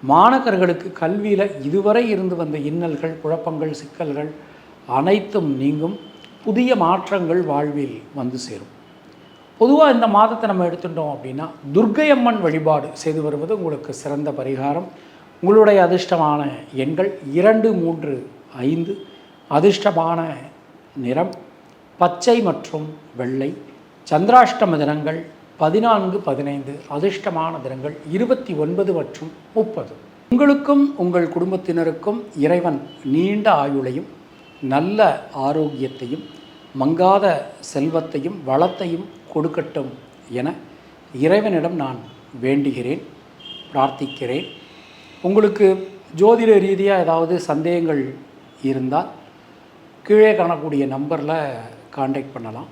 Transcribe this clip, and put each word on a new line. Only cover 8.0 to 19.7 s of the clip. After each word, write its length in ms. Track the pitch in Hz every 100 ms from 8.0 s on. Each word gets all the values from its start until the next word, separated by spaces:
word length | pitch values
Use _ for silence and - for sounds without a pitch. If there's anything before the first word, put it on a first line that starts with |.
| -
வந்து 240 | 143 123 127
சேரும். 400 | - 110 - - - - - - - - - -
பொதுவா 340 | 226 294 302
இந்த 120 | 240 226
மாதத்தை 400 | 202 220 226 220
நம்ம 200 | 190 175
எடுத்துட்டோம் 500 | 175 180 160 151 135
அப்படின்னா, 320 | 127 131 160 - 143
துர்க்கை 340 | 147 226 208 302
அம்மன் 320 | 269 240 220
வழிபாடு 480 | 175 156 156 151 131
செய்து 300 | - 160 156
வருவது 340 | 151 147 160 214
உங்களுக்கு 380 | 170 143 -
சிறந்த 360 | 139 151 143 147
பரிகாரம். 540 | 139 131 135 139 151 190 - - - - -
உங்களுடைய 440 | 175 214 214 202
அதிர்ஷ்டமான 680 | 175 180 - 175 151 147 143 - -
எண்கள் 460 | 135 135 160 196 196 147
இரண்டு, 400 | 143 196 220 220
மூன்று, 580 | 190 165 160 147 131 - - - 131
ஐந்து. 420 | 127 165 170 196 - - - - -
அதிர்ஷ்டமான 760 | 143 190